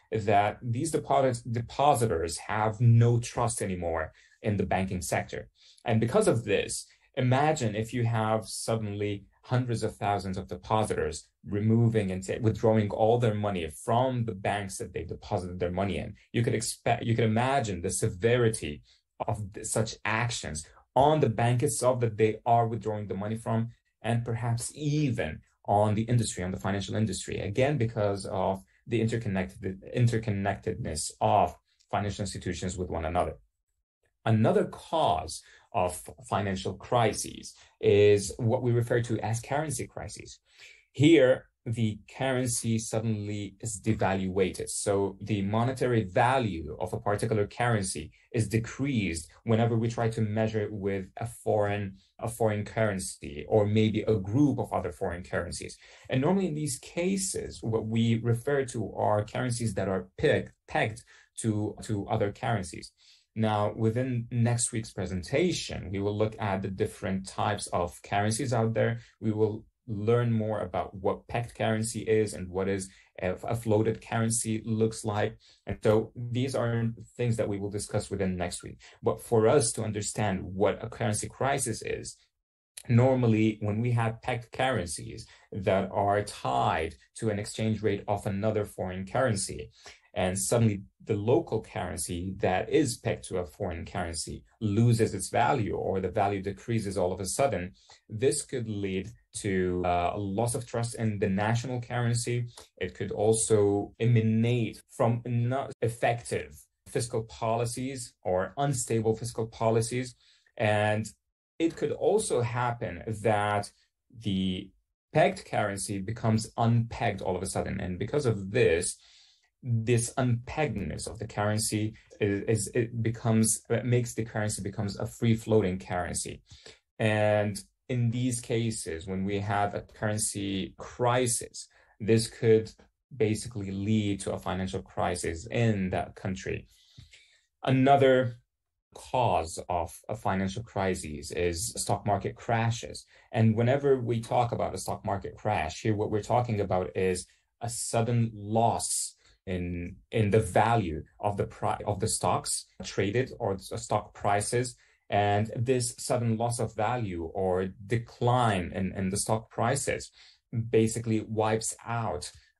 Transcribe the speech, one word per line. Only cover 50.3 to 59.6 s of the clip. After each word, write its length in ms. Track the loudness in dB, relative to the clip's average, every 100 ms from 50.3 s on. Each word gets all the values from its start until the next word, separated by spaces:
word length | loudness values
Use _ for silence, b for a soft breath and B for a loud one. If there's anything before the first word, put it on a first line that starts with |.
| 0 0 0
it 100 | -4
with 340 | -4 -4 -4 -6 -8
a 80 | -8
foreign, 720 | -4 0 2 2 -2 -4 B B -10
a 100 | -8
foreign 360 | 0 0 0
currency, 800 | -4 0 0 -2 -6 -10 -12 -10 2
or 180 | 2 4
maybe 340 | 4 4 2
a 140 | 2 0
group 420 | 2 4 4 2
of 140 | -2
other 200 | -4 -4
foreign 300 | -4 -6 -6
currencies. 540 | -6 -4 -4 -8 -10 -14 B B B
And 140 | 0
normally 240 | 2 2 0
in 80 |
these 240 | -2 -4 -6
cases, 800 | -8 -4 0 0 -2 -6 -8 -8
what 260 | -2 -2 0
we 300 | 2 4 2
refer 480 | 2 0 0 0 0
to 260 | -4 -6
are 300 | -2 2 2
currencies 500 | 0 -2 -2 -2